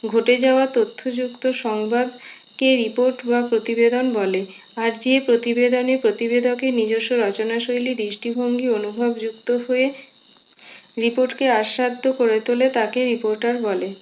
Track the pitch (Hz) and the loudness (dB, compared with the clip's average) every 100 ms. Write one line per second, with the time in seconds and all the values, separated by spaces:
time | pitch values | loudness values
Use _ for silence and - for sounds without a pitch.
0 | 226 226 220 247 262 262 269 262 233 - | 2 2 4 4 4 4 4 2 0 -2
1 | 262 247 247 247 262 254 233 214 214 233 | -8 -4 -6 -2 -4 -2 -4 -4 -2 0
2 | 254 247 - - _ - 262 254 220 214 | -2 -6 -20 -20 _ -2 2 2 0 2
3 | 254 247 240 240 240 226 220 233 233 247 | 0 0 0 0 2 -2 0 2 2 4
4 | 254 220 190 185 190 - - - 226 220 | 0 0 0 -2 -4 -12 -18 -4 -4 -2
5 | 254 269 269 233 240 240 247 247 254 262 | 2 2 4 0 2 2 2 2 2 2
6 | - 214 233 240 240 247 262 247 214 220 | 0 0 0 2 0 0 0 0 0 -2
7 | 220 240 208 196 220 233 240 247 247 247 | 0 0 0 -2 -2 -2 -2 -2 -2 -4
8 | 208 202 233 240 247 247 254 214 208 214 | -6 -6 -6 -2 -2 0 0 0 -2 -2
9 | 240 226 220 220 - 247 240 254 262 277 | -2 -2 -6 -8 -2 -2 0 0 0 -2
10 | - _ _ _ _ _ - - _ - | -18 _ _ _ _ _ -20 -20 _ -2
11 | 233 240 254 - 269 220 214 - 247 240 | -2 0 -2 0 0 2 0 -2 -2 0
12 | 262 262 233 220 220 240 262 262 214 247 | -2 2 2 2 0 2 2 2 -2 0
13 | 254 233 220 214 233 247 220 185 185 190 | 0 0 -2 -2 -2 -2 -2 -2 -4 -10